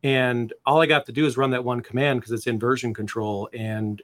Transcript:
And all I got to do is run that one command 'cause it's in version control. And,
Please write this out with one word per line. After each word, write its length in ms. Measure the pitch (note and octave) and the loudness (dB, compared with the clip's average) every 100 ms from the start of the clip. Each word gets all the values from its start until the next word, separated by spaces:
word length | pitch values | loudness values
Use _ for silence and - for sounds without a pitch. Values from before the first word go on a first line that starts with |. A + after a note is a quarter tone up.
And 500 | C#3 C3+ B2+ A#2+ A2+ - C3+ | 0 2 2 0 -4 -4 2
all 160 | D3+ | 4
I 40 | D#3+ | 6
got 200 | D3 C#3 | 4 0
to 60 | |
do 120 | B2+ | 0
is 120 | D3+ A#2+ | 0 2
run 140 | B2+ | 0
that 120 | B2+ | 0
one 180 | B2 A#2+ | -2 -4
command 400 | - B2 C#3+ B2 | -4 0 0 0
'cause 100 | G#2+ | -2
it's 160 | A2+ B2 | -6 -2
in 100 | A2+ | -2
version 340 | A#2+ B2+ A#2+ | 0 0 -2
control. 560 | G#2+ G#2+ A2+ G#2+ G2+ G#2+ | -6 -6 -4 -4 -4 -6
And, 500 | A#2 A2 G#2+ G#2+ G#2 | -8 -6 -4 -4 -6